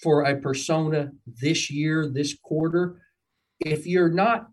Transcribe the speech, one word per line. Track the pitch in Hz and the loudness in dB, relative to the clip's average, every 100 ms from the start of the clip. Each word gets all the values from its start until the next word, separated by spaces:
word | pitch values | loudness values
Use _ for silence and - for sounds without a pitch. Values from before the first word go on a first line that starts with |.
for | 165 147 | 2 2
a | 139 139 | 2 0
persona | 139 135 - 160 156 156 143 - - | -2 -4 0 0 0 0 -2 -10 -20
this | 117 143 160 - | -4 -2 0 -2
year, | 143 156 160 151 | -2 0 0 0
this | 131 143 - | -2 -4 -6
quarter, | - 160 160 170 175 - _ _ _ _ _ _ | -6 -2 0 0 0 -4 _ _ _ _ _ _
if | 156 151 170 | -4 -4 0
you're | 180 170 | 2 2
not | 170 214 226 - | 4 2 0 -4